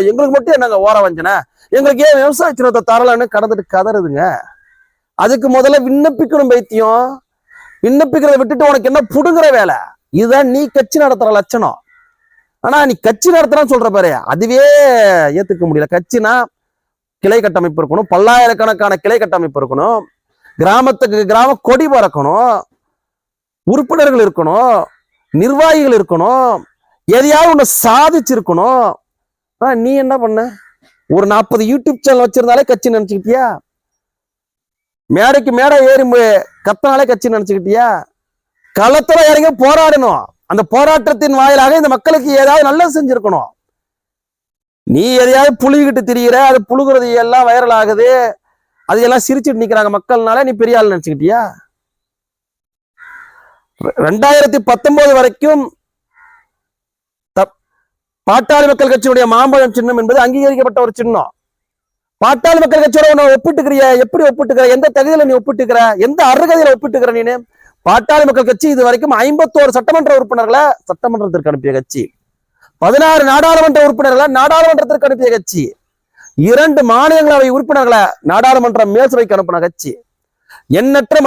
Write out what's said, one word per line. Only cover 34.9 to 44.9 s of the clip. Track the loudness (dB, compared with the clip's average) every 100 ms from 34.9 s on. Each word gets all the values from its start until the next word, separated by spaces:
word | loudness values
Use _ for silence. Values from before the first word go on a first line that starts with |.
| _ -6 0
மேடைக்கு | 2 2 0 0
மேடை | 2 4 4
ஏறி | 2 2
மு-, | 2 2 0 -2 _ -6
கத்தினாலே | -4 -2 0 0
கட்சி | -2 -2 -4
நினைச்சுக்கிட்டியா? | -4 -6 -2 -2 -2 -4 -10 _ _ _ _ _ _ -2
களத்துல | 0 0 2 4 4
இறங்கி | 4 2 0
போராடணும். | 2 2 2 2 0 -4 -8 _ -6
அந்த | -4 -2 0
போராட்டத்தின் | 2 2 0 -2 -2 0
வாயிலாக | 2 2 2 2
இந்த | 0 -2
மக்களுக்கு | 0 -2 0 2
ஏதாவது | 4 4 2
நல்லது | 2 0 -2
செஞ்சிருக்கணும். | -4 -2 -2 -4 -6 _ _ _ _ _ _ _ _ _ _ _ _ _ -4